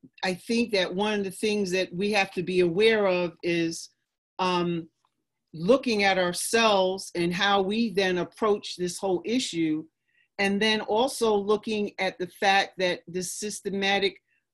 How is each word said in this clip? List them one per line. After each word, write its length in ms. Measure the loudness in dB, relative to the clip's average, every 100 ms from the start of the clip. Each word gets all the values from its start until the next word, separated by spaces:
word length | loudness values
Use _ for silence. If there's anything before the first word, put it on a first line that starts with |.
| -20 -6
I 100 | -4 -4
think 360 | -2 0 2
that 200 | 0 0
one 200 | 0 0 0
of 40 |
the 80 | -4
things 400 | -2 -2 0 0
that 220 | -2 -2
we 180 | -2 -2
have 200 | 0 0
to 100 | -4
be 160 | -2 2
aware 480 | 2 4 4 4 2
of 260 | 2 -2 -4
is, 460 | -4 -2 -2 -4 -14 _ _ _ _ -4
um, 480 | -2 0 0 -2 -8 _ _ _ _ _ _
looking 500 | -6 2 2 4 2
at 160 | 2 2
ourselves 920 | 0 -2 0 2 4 4 2 -2 -8 -2
and 180 | -2
how 280 | 0 2 2
we 280 | 2 0 0
then 280 | 0 0 0
approach 560 | -4 -2 0 0 -2 -8
this 240 | -6 -4
whole 240 | -2 -2 0
issue, 580 | -2 -2 -2 -2 -2 -6 _ _ _ _ -2
and 240 | 0 2
then 200 | 2 0
also 520 | 0 0 0 0 0
looking 580 | 0 2 -2 0 -4 -4 -4
at 220 | -4 -4
the 80 | -10
fact 500 | -2 2 2 0 -2
that 220 | -2 -2 -6
the 160 | -8
systematic, 960 | -8 -8 -8 -8 -6 -2 0 2 0 -4 _ _ _